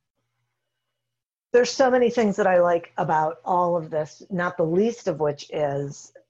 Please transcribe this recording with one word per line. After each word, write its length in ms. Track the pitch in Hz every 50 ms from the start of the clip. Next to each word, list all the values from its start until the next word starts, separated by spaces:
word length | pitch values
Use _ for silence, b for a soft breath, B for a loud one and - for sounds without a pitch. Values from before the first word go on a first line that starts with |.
| _ _ _ _ _ _ _ _ _ _ _ _ _ _ _ _ _ _ _ _ _ _ _ _ _ _ _ _ _ _ -
There's 180 | 240 247 240
so 180 | - - 277 262
many 200 | 247 254 247 226
things 260 | 233 247 226 208 190 -
that 100 | 208 190
I 120 | 185 180
like 320 | 175 175 175 170 170 - _ -
about 420 | 180 151 160 156 156 156 165 - -
all 320 | - 185 180 180 175 175
of 140 | 175 160 160
this, 340 | 160 151 156 151 - - - -
not 280 | 202 175 175 180 180 -
the 60 | 170
least 440 | 160 165 185 208 233 233 - - 190
of 120 | 160 147
which 300 | 151 147 143 147 - -
is 600 | - 160 151 139 143 143 143 139 143 - - - - - _ _